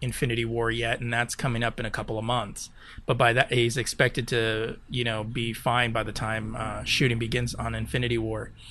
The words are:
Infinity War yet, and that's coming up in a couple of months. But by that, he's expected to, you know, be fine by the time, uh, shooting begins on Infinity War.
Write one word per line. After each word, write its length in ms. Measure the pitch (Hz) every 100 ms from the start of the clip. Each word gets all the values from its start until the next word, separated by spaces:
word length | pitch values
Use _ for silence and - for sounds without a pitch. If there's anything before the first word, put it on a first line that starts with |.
Infinity 440 | 127 - 131 117 113
War 240 | 117 113
yet, 300 | 113 113 120
and 120 | 120
that's 220 | 120 120
coming 300 | - 135 117
up 160 | 117 127
in 60 | 113
a 20 |
couple 300 | - 107 110
of 40 |
months. 460 | 113 123 101 - - - - - -
But 100 | 123
by 160 | 120
that, 180 | 120 -
he's 240 | 123 117 123
expected 520 | 110 - 127 - 120
to, 500 | 120 113 110 117 - -
you 160 | 127
know, 200 | 117 110
be 280 | 110 123 113
fine 400 | 113 127 120 120
by 120 | 113
the 80 | 110
time, 440 | 98 110 110 107 117
uh, 280 | 110 104
shooting 340 | 120 - 131 117
begins 380 | 117 123 120 -
on 180 | 113
Infinity 460 | 113 117 131 120 117
War. 320 | 110 107 107 - -